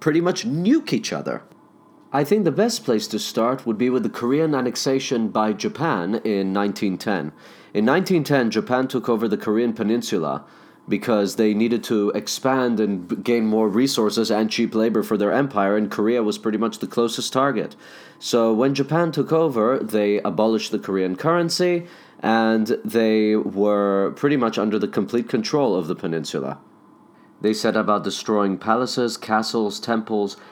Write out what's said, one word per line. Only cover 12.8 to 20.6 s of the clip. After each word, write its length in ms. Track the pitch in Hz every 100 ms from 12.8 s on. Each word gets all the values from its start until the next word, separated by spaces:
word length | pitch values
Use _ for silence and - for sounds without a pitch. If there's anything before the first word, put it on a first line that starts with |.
and 280 | 107 98 87
b-, 80 | 107
gain 280 | 98 120
more 240 | 110 107 110
resources 640 | 101 135 131 107 101 110
and 200 | 107 110
cheap 240 | - 113
labor 280 | 110 113 110
for 160 | 104 107
their 140 | 101
empire, 440 | 113 139 107 98 104
and 140 | 104
Korea 320 | - 104 120
was 160 | 107 104
pretty 180 | 113 107
much 220 | 113 110
the 80 | 101
closest 440 | - 117 117 117
target. 460 | 131 139 113 80 - - - - -
So 360 | - 120 113
when 200 | 110 135
Japan 380 | 139 139 160 170
took 180 | - -
over, 480 | 160 160 120 107 131
they 440 | 107 107 104 104
abolished 500 | - 101 110 110